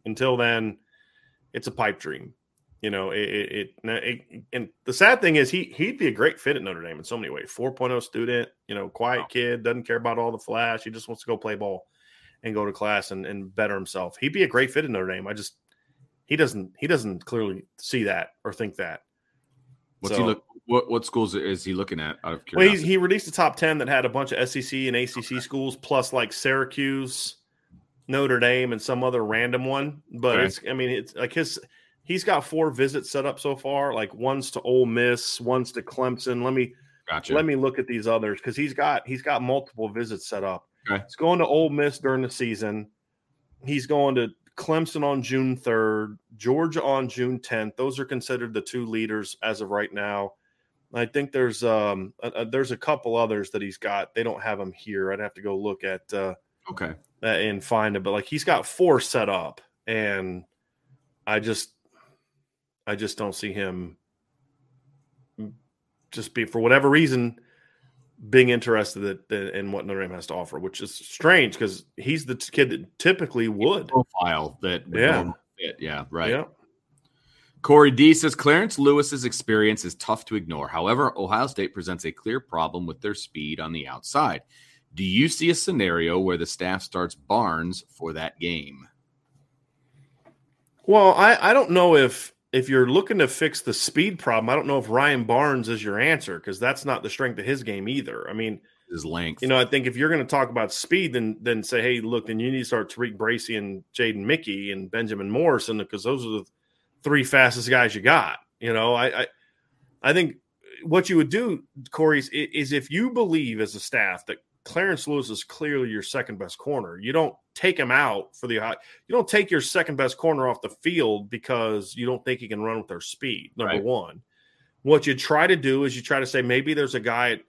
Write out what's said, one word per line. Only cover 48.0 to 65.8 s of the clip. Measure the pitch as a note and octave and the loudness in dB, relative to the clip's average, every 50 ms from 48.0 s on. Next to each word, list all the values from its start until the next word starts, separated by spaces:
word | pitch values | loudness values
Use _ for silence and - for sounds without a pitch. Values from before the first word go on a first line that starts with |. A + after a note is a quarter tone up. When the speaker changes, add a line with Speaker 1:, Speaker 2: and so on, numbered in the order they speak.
| C3+ | -8
Speaker 1:
considered | B2+ C#3 B2 - - B2+ A#2+ A#2+ A2+ A2 | -6 -6 -8 -4 -6 -6 -6 -6 -6 -6
the | G#2+ | -6
two | - - - B2 A#2+ | -6 -6 -8 -8 -6
leaders | A2+ A2 A2+ A2+ G#2+ G#2+ G#2+ G2+ - - - - | -4 -4 -4 -2 -2 -4 -6 -6 -8 -10 -6 -4
as | A2 G#2+ G#2 | -4 -4 -4
of | G#2+ F#2+ | -6 -4
right | G2+ G#2 G#2+ - - | -2 -2 -2 -4 -6
now. | G2+ G2+ G#2 G2+ G2+ G2+ G2 - _ _ _ _ _ _ _ _ _ _ _ - | -6 -6 -4 -4 -4 -6 -6 -10 _ _ _ _ _ _ _ _ _ _ _ -6
I | A#2+ A#2+ | -4 -4
think | A2+ - C#3+ C#3+ C#3 | -2 -2 -4 -4 -2
there's, | - C3+ B2+ A#2+ G#2+ - A#2+ | 0 0 0 0 0 0 0
um, | A#2 A2 A2 G#2 G#2 G2 F#2+ F#2+ F#2+ - - - | 2 2 2 2 0 0 -2 -6 -10 -12 -10 -10
a, | A#2+ - - | -8 -6 -6
a, | A#2+ | -6
there's | A2+ A#2+ C3+ C3+ A#2+ | -2 0 -2 0 -2
a | B2 | -4
couple | - - - D3+ C3+ - A#2+ A2+ | -4 -2 -2 -2 -2 0 0 2
others | A#2 A#2 A2 A2 G#2 G2 - | 2 2 2 0 -4 -4 -6
that | - G#2 | -6 -6
he's | G2+ G2 F#2 | -6 -8 -10
got. | - - G#2 G2+ G2+ F#2 - _ | -8 -6 -4 -4 -4 -4 -4 _
They | A2+ A#2 | -4 -4
don't | A#2 F2 - | -2 -4 -4
have | G#2+ A2+ G#2 G2 | -6 -6 -6 -4
'em | G2 F#2+ F#2 | -6 -10 -12
here. | - - A2 G2+ G2 F#2+ F#2+ G2 | -14 -12 -8 -4 -4 -2 -2 -2
I'd | G2 | -4
have | G#2 G2+ - | -6 -8 -10
to | F#2 G2+ | -8 -6
go | G#2 G2 | -6 -4
look | F#2+ G2+ G#2+ F#2+ - - | -4 -4 -4 -6 -4 -6
at, | G2 F#2+ F#2 - - | -6 -6 -6 -8 -8
uh, | G#2 G2 F#2+ F#2+ F2+ - _ _ _ _ _ - | -6 -4 -4 -4 -6 -10 _ _ _ _ _ -16
Speaker 2:
Okay. | F#3+ - G2 D#2+ D#2+ - _ _ _ _ | -8 -8 -8 -8 -8 -12 _ _ _ _
Speaker 1:
uh, | - | -2
and | A2 G#2+ E2 G#2 G#2+ G2+ G2 - | -2 0 0 0 -2 -4 -6 -4
find | - A#2 A2 G#2+ G#2+ G2+ | 0 0 2 2 2 0
it. | G2 F#2+ | -2 -2
But, | G2+ | -2
like, | G2+ G#2 - | -2 -4 -4
he's | - D3+ D3 - | -6 -8 -4 0
got | - D#3+ G2+ - | 2 2 0 0
four | - - - F#3 F3 C#3+ A#2+ | -4 0 4 6 6 6 4
set | - - - B2+ G#2+ G2+ | 4 0 0 0 0 0
up, | G2 F2+ E2 C#2+ - - _ _ _ _ _ | 0 -2 -4 -6 -10 -14 _ _ _ _ _
and | A2 A2+ A2 G#2+ G#2 G2 F#2+ F#2+ F#2 F2+ F2+ F2+ _ _ _ _ _ _ _ _ _ _ _ _ _ _ _ _ | -4 -2 -2 0 -2 -2 -2 -4 -6 -8 -10 -12 _ _ _ _ _ _ _ _ _ _ _ _ _ _ _ _
I | G#2 G#2+ G#2+ | 0 0 0
just, | G#2+ A2+ A2 - - - _ _ _ _ _ _ _ _ _ _ _ _ _ _ _ _ _ _ _ _ _ _ _ | 0 0 -4 -4 -6 -10 _ _ _ _ _ _ _ _ _ _ _ _ _ _ _ _ _ _ _ _ _ _ _
I | G#2 G#2 | -6 -4
just | G2+ G#2+ G2+ - - | -4 -4 -8 -6 -6
don't | G#2+ G2+ F#2+ | -6 -6 -6
see | - - G#2 F#2+ | -6 -8 -8 -6
him | G#2 G2 F#2+ F#2 F2+ F2+ E2+ E2 _ _ _ _ _ _ _ _ _ _ _ _ _ _ _ _ _ _ _ _ _ _ _ _ _ _ _ _ - G#2+ G#2 A2+ _ _ _ _ _ | -6 -6 -6 -6 -8 -10 -12 -14 _ _ _ _ _ _ _ _ _ _ _ _ _ _ _ _ _ _ _ _ _ _ _ _ _ _ _ _ -14 -14 -14 -14 _ _ _ _ _